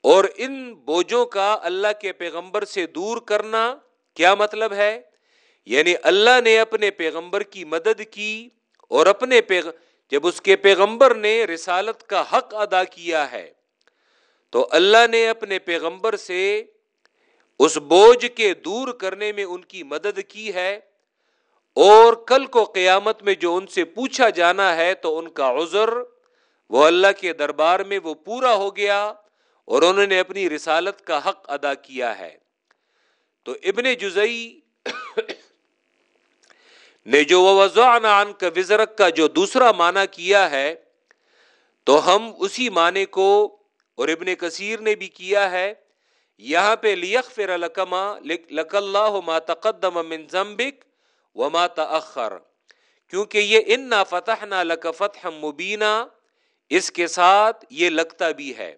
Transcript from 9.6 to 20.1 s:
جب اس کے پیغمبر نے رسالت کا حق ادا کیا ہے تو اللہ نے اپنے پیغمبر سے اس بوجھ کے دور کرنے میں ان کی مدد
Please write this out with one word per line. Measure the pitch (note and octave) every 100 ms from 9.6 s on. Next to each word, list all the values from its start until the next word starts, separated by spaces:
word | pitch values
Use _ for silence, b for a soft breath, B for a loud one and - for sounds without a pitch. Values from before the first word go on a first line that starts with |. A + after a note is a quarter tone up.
| E3 - b b _
جب | C#3 E3+
اس | E3
کے | G3 F#3+
پیغمبر | G3 F#3 G3+ A#3 C4 A3+
نے | G#3 A3+ G#3
رسالت | E3 F#3 F3+ G#3 A3 -
کا | F#3+
حق | C#3 A#3 B3+ G#3+
ادا | G#3 F#3
کیا | F#3 - E3+ D#3+ C#3
ہے | A#2 D#2+ _ _ _ _ _ _ _ _ _ _
تو | A#2+ C3
اللہ | D#3+ F#3+ A3 A#3
نے | A3+ A3+
اپنے | A3+ G#3 F#3+
پیغمبر | F#3 E3+ D#3+ F#3 A3 G3+
سے | - F3+ G3 G#3 A3+ _ _ _ _ _ _ _ _ -
اس | D3+ D#3
بوجھ | C#3+ F3 A3 A#3+ A#3+ A#3+
کے | G#3+
دور | E3 D#3 A3 C4
کرنے | B3 F#3+ F#3+ G#3
میں | G#3
ان | F#3+ F3+
کی | _ F#3+
مدد | C#3+ D3+ G3